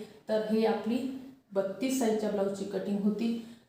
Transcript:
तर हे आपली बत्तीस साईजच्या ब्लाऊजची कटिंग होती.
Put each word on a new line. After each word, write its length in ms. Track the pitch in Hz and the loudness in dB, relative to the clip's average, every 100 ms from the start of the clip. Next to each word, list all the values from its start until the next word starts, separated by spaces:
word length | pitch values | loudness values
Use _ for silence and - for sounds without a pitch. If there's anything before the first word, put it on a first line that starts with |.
| - - - | -6 -16 -2
तर 180 | 220 214 | -2 2
हे 140 | 220 220 | 2 4
आपली 320 | - 220 262 277 - - - _ | 2 0 -2 -2 -8 -14 -20 _
बत्तीस 460 | 196 196 - 262 - | -2 -2 -2 -2 2
साईजच्या 320 | 220 214 208 | 2 2 2
ब्लाऊजची 340 | 196 196 202 | 0 0 -2
कटिंग 340 | 196 190 202 202 | -4 -4 -2 2
होती. 440 | 208 208 233 233 - - | 2 2 0 -2 -6 -18